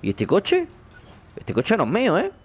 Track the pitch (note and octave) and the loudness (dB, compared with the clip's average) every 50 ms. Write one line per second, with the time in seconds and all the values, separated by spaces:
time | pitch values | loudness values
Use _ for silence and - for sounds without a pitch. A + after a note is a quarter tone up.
0 | - F2+ G2 - A2+ - C3+ G3 G3+ - - F#4 E4+ - - - - - - - | -2 -4 -2 -2 0 2 2 0 2 2 0 0 0 -2 -10 -20 -20 -20 -20 -20
1 | - - - - - - - - - - - - - - A3 G#3+ C#3+ A2 D3 F3 | -20 -20 -20 -20 -20 -20 -20 -18 -10 -4 -2 -2 0 2 2 2 2 0 0 0
2 | C4 B3 D#3 F3 D4+ G4 - - - | 2 2 2 2 0 -2 -6 -10 -20